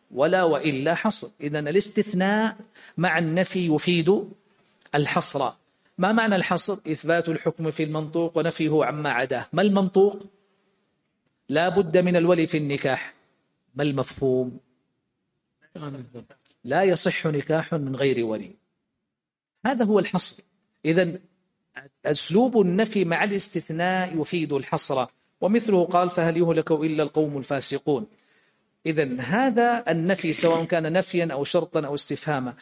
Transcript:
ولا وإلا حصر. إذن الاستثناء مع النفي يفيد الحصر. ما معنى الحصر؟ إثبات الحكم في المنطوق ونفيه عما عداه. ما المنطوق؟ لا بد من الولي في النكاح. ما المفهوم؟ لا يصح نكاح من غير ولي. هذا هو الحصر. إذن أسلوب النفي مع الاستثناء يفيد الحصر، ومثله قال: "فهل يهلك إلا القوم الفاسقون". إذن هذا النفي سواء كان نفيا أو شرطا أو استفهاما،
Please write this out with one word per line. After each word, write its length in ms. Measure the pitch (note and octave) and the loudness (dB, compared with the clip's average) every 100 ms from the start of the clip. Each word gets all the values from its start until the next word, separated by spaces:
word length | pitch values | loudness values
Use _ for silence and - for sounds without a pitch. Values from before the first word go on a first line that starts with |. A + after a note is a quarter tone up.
| _ | _
ولا 320 | A#2+ D#3 F#3 | 0 2 4
وإلا 520 | E3+ C#3 D3+ C3 D3+ E3 | 4 2 0 0 0 0
حصر. 320 | A3 - A#2 - | 0 -2 -6 -10
إذن 260 | D3 D3+ D3 | -6 -4 0
الاستثناء 880 | F#3 G#3 A3 G#3 F#3 F#3+ G#3+ A3 - - - - - | 0 0 -2 -2 0 2 2 0 -4 -16 -20 -12 -2
مع 200 | F3 D#3+ | 0 0
النفي 580 | D#3+ E3+ F3+ F#3 E3+ D3+ | 0 0 0 -2 0 0
يفيد 540 | F3+ F3 D#3+ A3 - - _ _ _ _ _ D3 | 2 2 4 2 -2 -14 _ _ _ _ _ -2
الحصر. 560 | C#3+ F3 - C#3+ B2 - _ _ _ - | 0 0 0 -2 -4 -6 _ _ _ -2
ما 140 | F#3+ | 2
معنى 240 | A3+ A3 F#3+ | 2 2 2
الحصر؟ 420 | - F3 - F#3+ D#3+ | 0 -2 -2 -6 -6
إثبات 420 | D3+ D3+ E3+ E3 | -4 0 0 0
الحكم 420 | D#3+ E3 - D#3+ | -4 -4 -4 -4
في 120 | D3 | -4
المنطوق 540 | D#3 D#3 D3+ E3 E3 D#3+ | -4 -4 -4 -4 -2 0
ونفيه 480 | E3 - D3+ D3+ B2+ | -2 0 0 2 0
عما 260 | D3+ D3 | -2 -2
عداه. 360 | A#2+ C3+ A#2+ - | -2 -2 -4 -4
ما 80 | D#3 | 0
المنطوق؟ 640 | G#3 G3 F#3+ F#3+ G3+ G3+ - _ _ _ _ _ _ _ _ _ _ _ - | 2 2 2 4 4 2 -12 _ _ _ _ _ _ _ _ _ _ _ -4
لا 200 | D3 F3+ | 0 2
بد 280 | F3+ E3+ F3+ | 0 2 2
من 180 | F3+ F3 | 4 4
الولي 320 | E3+ E3+ E3 | 4 2 2
في 100 | D#3 | -2
النكاح. 560 | C#3+ C3+ C#3 B2+ - - _ _ _ _ _ C3 | -2 -2 -2 -2 -6 -18 _ _ _ _ _ -4
ما 80 | |
المفهوم؟ 760 | D3 C#3 B2+ - C3+ B2+ B2+ A#2 - _ _ _ _ _ _ _ _ _ _ E3+ D3 C3+ A#2+ A#2+ - _ _ _ | -2 -2 -6 -4 0 0 -2 -8 -20 _ _ _ _ _ _ _ _ _ _ -14 -12 -12 -14 -18 -20 _ _ _
لا 200 | A#2+ D#3 | -2 2
يصح 440 | G3 E3 F3+ - D#3+ | 2 2 0 -2 -2
نكاح 460 | C#3+ - D#3+ - | -2 -2 -2 -2
من 220 | E3 C3+ C3 | -4 -4 -2
غير 300 | C#3 A#2+ A2+ | 0 0 -2
ولي. 260 | G#2+ F#2 - _ _ _ _ _ _ _ _ _ _ A#3 | -4 -10 -20 _ _ _ _ _ _ _ _ _ _ -2
هذا 200 | B3+ G#3 | 0 2
هو 140 | G#3 | 2
الحصر. 440 | - F3+ - - _ _ _ _ D#3 | 2 0 -2 -4 _ _ _ _ 0
إذن 340 | E3 E3+ F#3 - _ _ _ _ C3 C#3 _ D3 | 2 2 -2 -14 _ _ _ _ -20 -20 _ -2
أسلوب 560 | D3 - F#3+ B3+ A#3 | -2 2 2 4 4
النفي 440 | F#3 F#3 - G#3 E3+ | 2 2 0 0 0
مع 180 | D#3+ | 0
الاستثناء 960 | G3+ G3 - E3+ - D#3+ F3+ F#3 F3+ E3 | 0 -2 -4 -6 -6 -2 -2 -2 -2 -4
يفيد 320 | C#3+ F3 D3 | -4 -4 -2
الحصر، 520 | C#3 - D#3+ - C3 A#2+ _ _ _ | -4 -2 -2 0 -2 -4 _ _ _
ومثله 440 | F#3 A#3 A3 F#3 F3 | 0 2 4 2 4
قال: 240 | F3 F3+ | 2 2
"فهل 280 | F3 E3 E3 | 0 0 2
يهلك 340 | E3 D#3+ D#3 | 2 2 0
إلا 320 | D#3 D#3+ D#3 | 0 0 0
القوم 340 | D3 D#3 D3+ C#3 | 0 0 -2 -4
الفاسقون". 720 | A#2+ C#3 - C#3 - C3 G#2+ _ _ _ _ _ _ _ D#3+ | -6 -4 -2 -2 -2 -2 -4 _ _ _ _ _ _ _ -4
إذن 320 | D#3+ C#3 B2 | -2 -2 -4
هذا 640 | B2 G#3 C4+ A3+ A#3+ A#3+ D#3+ | -2 2 2 4 2 2 0
النفي 420 | E3+ E3+ F#3 E3 | 0 0 0 -2
سواء 320 | D3 E3+ E3 E3 | 2 2 2 0
كان 280 | E3+ D#3 | -2 0
نفيا 340 | F3+ F#3 F3 E3 | 0 0 -2 -2
أو 120 | C3+ | -4
شرطا 420 | C#3+ F3 E3 D#3+ C#3+ | -2 0 0 -2 -2
أو 80 | |
استفهاما، 600 | C#3+ - C#3+ D#3 C#3 B2 - | -4 -4 -6 -2 -2 -4 -10